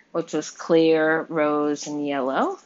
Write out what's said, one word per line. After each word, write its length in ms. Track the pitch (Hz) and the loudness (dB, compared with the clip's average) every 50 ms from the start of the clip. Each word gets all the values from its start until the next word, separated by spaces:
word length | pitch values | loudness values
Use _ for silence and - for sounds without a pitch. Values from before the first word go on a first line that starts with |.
| _ _ | _ _
which 220 | - 170 165 - | -8 -8 -6 -4
was 180 | - 151 151 - | -6 -8 -8 -8
clear, 760 | - - - - 170 165 160 160 160 160 156 156 160 160 160 - | -14 -10 -2 2 4 4 6 6 4 4 2 2 0 0 -2 -4
rose, 580 | 160 160 151 151 151 147 147 147 147 143 - | -2 0 0 0 0 0 0 -2 -2 -4 -6
and 200 | 151 147 147 147 | -8 -8 -6 -6
yellow. 520 | 143 143 139 127 135 135 180 254 359 392 - - | -4 -4 -4 -2 -2 -2 -2 -2 -2 -4 -10 -16